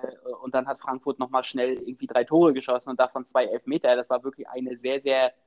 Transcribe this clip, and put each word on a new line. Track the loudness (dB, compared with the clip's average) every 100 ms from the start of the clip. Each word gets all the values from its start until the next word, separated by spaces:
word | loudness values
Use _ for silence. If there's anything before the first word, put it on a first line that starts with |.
| -10 -10 -12 -10
und | -4
dann | -4 -2
hat | -6
Frankfurt | -6 -6 -4 -6
nochmal | -2 -2
schnell | -2 -2 -2
irgendwie | -2 -6 -10 -2
drei | 0
Tore | 4 6 6
geschossen | 4 0 -4 -2
und | 0
davon | 0 -2 -2
zwei | 0 0
Elfmeter. | -2 -4 0 2 2
Das | 2
war | -4
wirklich | -4 -10 -10
eine | -10 -8 -6
sehr, | -4 -2
sehr | 0 2 2 0